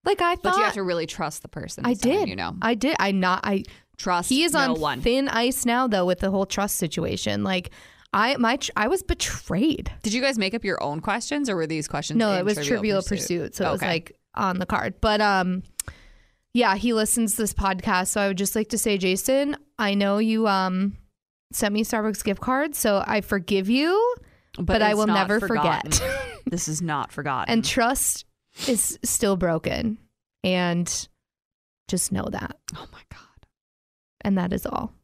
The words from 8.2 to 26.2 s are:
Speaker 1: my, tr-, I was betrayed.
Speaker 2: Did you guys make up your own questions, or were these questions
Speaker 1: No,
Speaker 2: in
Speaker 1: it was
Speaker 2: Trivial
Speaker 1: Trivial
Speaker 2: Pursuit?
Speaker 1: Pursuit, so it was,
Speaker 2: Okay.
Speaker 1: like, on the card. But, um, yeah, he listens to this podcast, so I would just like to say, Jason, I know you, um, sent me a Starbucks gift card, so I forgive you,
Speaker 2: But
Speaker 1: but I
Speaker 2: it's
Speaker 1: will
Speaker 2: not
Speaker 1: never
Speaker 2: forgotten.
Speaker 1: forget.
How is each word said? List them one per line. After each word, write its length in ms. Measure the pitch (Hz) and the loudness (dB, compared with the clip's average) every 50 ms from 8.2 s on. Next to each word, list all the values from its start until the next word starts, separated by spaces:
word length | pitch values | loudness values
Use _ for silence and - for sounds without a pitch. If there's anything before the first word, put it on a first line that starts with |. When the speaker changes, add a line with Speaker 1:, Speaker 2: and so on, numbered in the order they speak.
| 214 247 285 | 2 2 2
Speaker 1:
my, 200 | 254 233 226 254 | 2 2 2 2
tr-, 140 | 269 - - - | 0 -2 -4 -2
I 120 | - 208 233 | 0 0 2
was 120 | 359 370 | 0 -2
betrayed. 920 | - - - - - - - - - - 190 185 262 320 - - - - - - - | 0 -4 -2 -2 -2 -4 -4 -8 -4 -2 0 2 2 2 0 0 -4 -8 -10 -6 -4
Speaker 2:
Did 100 | 220 202 | -2 0
you 80 | 247 | 0
guys 160 | 262 277 269 | 0 0 2
make 160 | 220 196 190 208 | 2 0 0 -2
up 100 | 233 - | -2 -2
your 180 | 196 175 - - | -2 -2 -2 -2
own 160 | 143 147 160 | -4 -4 -4
questions, 500 | 151 220 196 233 - - 294 294 285 247 | -2 -2 -2 -2 -2 -4 -2 -2 0 0
or 60 | 196 | 0
were 100 | 175 160 | -2 -2
these 220 | 156 160 156 151 | -2 -2 -4 -4
questions 300 | - - 147 147 - 151 226 | -4 -6 -6 -4 0 0 2
Speaker 1:
No, 140 | 226 214 196 | 2 4 2
Speaker 2:
in 60 | 185 | 2
Speaker 1:
it 60 | 180 | 2
was 100 | 208 214 | 0 -2
Speaker 2:
Trivial 220 | 202 - - 247 208 | 0 0 -2 0 0
Speaker 1:
Trivial 220 | 208 214 196 190 | 0 0 0 0
Speaker 2:
Pursuit? 160 | 190 - 202 175 | 0 -2 -4 -4
Speaker 1:
Pursuit, 360 | - - 180 170 147 - - | -2 -4 -4 -4 -4 -6 -4
so 140 | - 190 165 | -2 -2 -2
it 20 | |
was, 100 | - 190 | 0 -2
Speaker 2:
Okay. 80 | 165 180 | 0 0
Speaker 1:
like, 300 | 170 165 - - - _ _ _ - | -2 -2 -4 -8 -20 _ _ _ -4
on 240 | - 202 190 185 190 | -2 0 0 0 -2
the 80 | 185 | -2
card. 340 | - 214 - - 226 196 - | 0 0 0 0 -2 -4 0
But, 180 | - 220 208 208 | 2 2 4 4
um, 420 | 214 208 196 190 180 185 180 185 - - _ - - - - - - - - _ _ _ _ _ _ _ - | 4 4 4 4 2 0 -2 -4 -6 -10 _ -10 -10 -10 -12 -18 -20 -20 -20 _ _ _ _ _ _ _ 2
yeah, 220 | 240 240 208 190 | 2 4 4 4
he 180 | 202 196 247 226 | 2 2 2 2
listens 440 | 220 214 214 - 240 226 208 202 | 2 2 2 2 0 2 0 0
to 40 | - | 0
this 120 | 220 202 - | -2 0 0
podcast, 540 | - 202 196 190 185 - 220 196 180 185 190 | 0 0 0 0 0 0 2 2 2 2 0
so 120 | - 214 | 0 0
I 60 | 202 | 0
would 100 | 196 196 | 0 0
just 180 | 180 202 190 - | 0 -2 0 0
like 140 | 220 220 - | -2 -2 0
to 80 | - | -2
say, 220 | 208 - 226 202 196 | -2 0 0 0 2
Jason, 580 | 190 185 185 196 - - 262 277 285 285 294 - - _ _ - | 2 0 0 0 2 2 2 2 2 0 -4 -6 -12 _ _ -2
I 160 | 220 202 202 | 0 0 2
know 240 | 202 202 196 202 208 | 2 2 2 2 2
you, 280 | 226 220 220 220 226 | 2 2 2 2 2
um, 500 | 208 196 190 190 185 185 185 196 202 - - - _ _ _ _ _ _ _ _ _ | 2 2 2 2 0 0 0 0 -2 -2 -6 -18 _ _ _ _ _ _ _ _ _
sent 220 | - - 226 208 202 | -4 -2 0 0 0
me 80 | 214 | 0
a 20 | 220 | 0
Starbucks 380 | - - 220 208 214 208 - - | 0 -2 -2 -2 -2 -4 -2 -2
gift 160 | 214 196 - | -2 -2 -2
card, 340 | - 247 254 269 294 320 285 | 0 0 0 0 0 -2 -2
so 280 | - - 226 202 196 - | 0 2 2 2 2 2
I 140 | - 214 208 | 0 -2 -2
forgive 460 | 202 - 214 196 170 - 208 190 190 | 0 0 -4 -4 0 0 0 0 2
you, 480 | 196 240 269 294 330 370 415 453 494 494 466 - - - _ _ _ - | 2 2 2 2 2 2 2 2 2 0 -4 -10 -20 -20 _ _ _ -8
Speaker 2:
But 80 | - 175 | -6 -2
Speaker 1:
but 140 | 170 - 220 214 | 0 2 4 4
I 80 | 214 | 4
Speaker 2:
it's 60 | 214 208 | 4 4
Speaker 1:
will 80 | 214 | 2
Speaker 2:
not 80 | 214 - | 4 4
Speaker 1:
never 240 | 190 190 185 208 226 | 2 2 2 2 0
Speaker 2:
forgotten. 520 | 202 190 233 - 147 165 156 - - 147 | 2 0 0 2 2 2 2 0 0 0
Speaker 1:
forget. 220 | - - - - - 554 | 0 0 0 -2 -4 -4